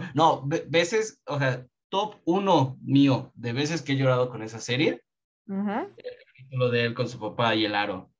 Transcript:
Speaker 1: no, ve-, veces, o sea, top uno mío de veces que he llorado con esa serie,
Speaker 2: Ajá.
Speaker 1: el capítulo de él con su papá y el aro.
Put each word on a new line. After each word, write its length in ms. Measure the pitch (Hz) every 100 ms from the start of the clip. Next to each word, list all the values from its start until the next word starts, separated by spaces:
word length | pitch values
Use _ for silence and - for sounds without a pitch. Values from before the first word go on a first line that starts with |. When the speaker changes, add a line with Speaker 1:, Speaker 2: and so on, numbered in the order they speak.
| -
Speaker 1:
no, 320 | 135 160 139 135
ve-, 200 | 160 139
veces, 540 | 160 170 220 220 - -
o 120 | 143
sea, 260 | 135 127 - _ -
top 260 | 190 214 - -
uno 520 | 185 196 165 135 -
mío 500 | - 135 139 127 - -
de 180 | 120
veces 280 | 120 147 165
que 120 | -
he 20 | 135
llorado 340 | 135 127 123
con 120 | 113
esa 180 | 110 113
serie, 420 | - 123 160 349 _ _ _ _ -
Speaker 2:
Ajá. 400 | 196 208 220 392 -
Speaker 1:
el 160 | - - _
capítulo 440 | - 135 127 123
de 140 | 120 117
él 80 |
con 140 | 113 113
su 100 | 123
papá 360 | 107 - 117 110
y 80 |
el 120 | 104 104
aro. 360 | 104 95 -